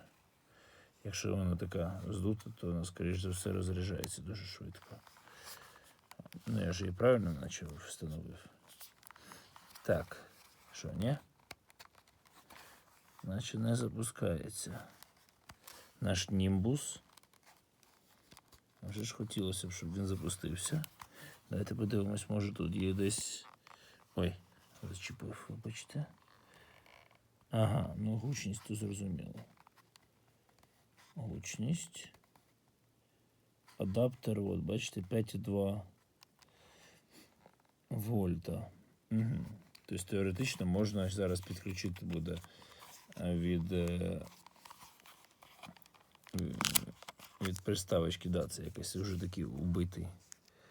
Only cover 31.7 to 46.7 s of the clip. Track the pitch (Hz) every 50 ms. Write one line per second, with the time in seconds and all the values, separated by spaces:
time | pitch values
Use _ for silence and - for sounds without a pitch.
31.7 | 170 165 - - - - - - - - _ _ - - _ _ _ _ _ _
32.7 | _ _ _ _ _ _ _ _ _ _ _ _ _ _ _ _ _ _ _ -
33.7 | - - 101 98 92 113 123 127 127 - - 113 110 104 101 98 92 87 80 -
34.7 | 104 110 - - - 104 90 90 117 113 110 - - 98 - 101 98 101 98 98
35.7 | 101 104 95 - - _ _ _ _ _ - - _ _ - - - - - -
36.7 | - - - - - - _ _ - - - - _ _ - - - _ _ _
37.7 | _ _ _ - - 113 101 110 120 104 95 87 87 82 - - 85 107 113 -
38.7 | - - - - _ _ _ - 113 110 113 113 147 160 175 - - - - -
39.7 | - - - - 101 95 - - 107 98 98 95 92 92 131 - - - 95 90
40.7 | 90 98 107 101 107 101 95 92 95 104 98 90 90 92 - - 90 - - 98
41.7 | 92 90 - 95 90 - 90 87 87 82 80 90 85 85 - - - - - -
42.7 | - - - - - - - - - - 87 87 87 85 85 90 90 85 82 90
43.7 | 95 87 87 85 87 87 87 90 87 85 - - - - - - - - - -
44.7 | - - - - - - - - - - - - _ _ - - - - - -
45.7 | - - - - - - - _ - - - - - 92 87 76 - - - -